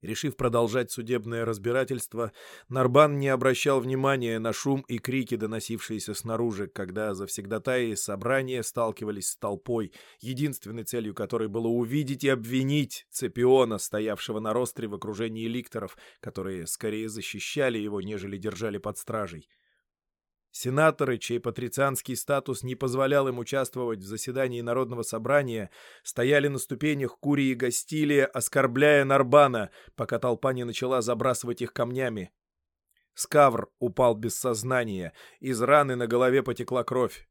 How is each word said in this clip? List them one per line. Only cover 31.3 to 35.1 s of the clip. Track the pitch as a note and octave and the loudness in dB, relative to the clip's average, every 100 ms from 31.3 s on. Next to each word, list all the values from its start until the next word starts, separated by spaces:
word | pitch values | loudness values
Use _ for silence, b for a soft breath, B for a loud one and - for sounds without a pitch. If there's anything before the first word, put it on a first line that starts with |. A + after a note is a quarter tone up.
| B2 A#2+ A#2 | 0 -2 -4
их | A#2 | -4
камнями. | - A#2+ B2 C3 A2 F2+ _ _ _ _ _ _ _ _ - | -2 -2 0 -2 -4 -10 _ _ _ _ _ _ _ _ -10
Скавр | - D3+ C#3+ A2+ G2+ _ | 0 6 6 6 -6 _
упал | A#2+ - B2+ | -6 4 4
без | A2 A2 - | 4 -2 -4
сознания, | C3 A2 A#2+ B2+ A#2 G2 E2+ | -2 -2 0 0 0 -4 -8